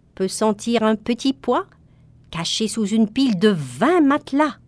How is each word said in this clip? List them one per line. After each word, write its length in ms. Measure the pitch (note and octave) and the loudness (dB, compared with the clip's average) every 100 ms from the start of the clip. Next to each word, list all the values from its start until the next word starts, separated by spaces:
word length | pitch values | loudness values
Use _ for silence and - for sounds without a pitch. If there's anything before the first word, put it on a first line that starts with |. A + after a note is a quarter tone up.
| _ - | _ -6
peut 120 | F#3+ | -6
sentir 560 | - A3 G#3 - A#3 | -2 -2 -2 -2 0
un 140 | A3 A3 | 0 0
petit 340 | - A#3+ C4 | -2 -2 -2
pois 360 | C4 - C4+ G4 _ _ _ - - - | -2 -2 -2 -2 _ _ _ -20 -20 -14
caché 360 | E3 E3+ - A3 | -8 -6 -4 -4
sous 200 | - G3+ | -2 -2
une 200 | A3 G#3+ | 2 0
pile 320 | A3 C4+ F#3+ | 2 0 2
de 100 | G#3+ | 2
vingt 520 | F#3+ C3+ B2 A#3 F4+ | 2 -2 -2 2 4
matelas. » 560 | C#4+ D4 - C#4 D4+ - | 4 2 -2 -2 -2 -2